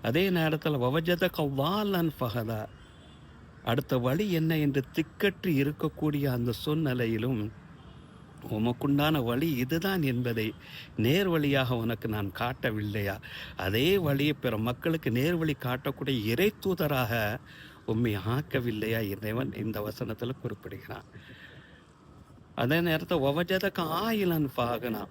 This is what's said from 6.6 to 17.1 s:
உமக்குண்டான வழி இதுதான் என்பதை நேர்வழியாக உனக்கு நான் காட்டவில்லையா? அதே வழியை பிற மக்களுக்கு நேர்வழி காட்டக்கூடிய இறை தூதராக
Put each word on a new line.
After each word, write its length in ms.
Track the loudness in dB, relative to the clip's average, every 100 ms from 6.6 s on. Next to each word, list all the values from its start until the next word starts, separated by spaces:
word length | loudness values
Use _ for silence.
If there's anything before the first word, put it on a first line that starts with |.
| 0 0 2 2 2 2 0 0 -2 -8 -20 -20 -20 -20 -20 -20 -20 -16 -6
உமக்குண்டான 760 | 0 0 2 2 4 4 4
வழி 280 | 2 2 0
இதுதான் 500 | 0 0 0 0 2
என்பதை 520 | 2 2 0 0 -2 -6 -14 -16 -12 0
நேர்வழியாக 800 | 4 4 4 2 4 2 2 0
உனக்கு 320 | 0 -2 -2
நான் 240 | -2 -2
காட்டவில்லையா? 880 | -4 -4 -2 -2 -2 -2 -2 -2 -4 -8 -14 -14 -6
அதே 400 | 0 2 4 4
வழியை 360 | 2 2 2
பிற 240 | 0 -2 0
மக்களுக்கு 540 | -2 -2 0 0 0
நேர்வழி 440 | 2 2 2 0 0
காட்டக்கூடிய 600 | -2 -2 -4 -4 -2 0
இறை 300 | 0 4 2 2
தூதராக 800 | -2 0 2 2 2